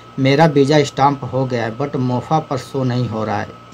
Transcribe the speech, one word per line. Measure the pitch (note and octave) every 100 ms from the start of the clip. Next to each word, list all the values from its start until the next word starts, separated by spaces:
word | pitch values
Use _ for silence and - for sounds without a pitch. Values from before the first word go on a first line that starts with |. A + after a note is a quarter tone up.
| - -
मेरा | C3+ C#3 E3
वीज़ा | C#3+ C3+ D3+
स्टाम्प | C3+ - C#3 C#3
हो | B2+ C3 B2+
गया | B2
है | A2+ A2+
but | C#3+ C3+
मोफा | B2+ B2 - D#3
पर | D3+ C3
शो | - C#3
नहीं | C3 A#2+ A#2
हो | G#2+
रहा | G#2+ G#2
है, | A2 - -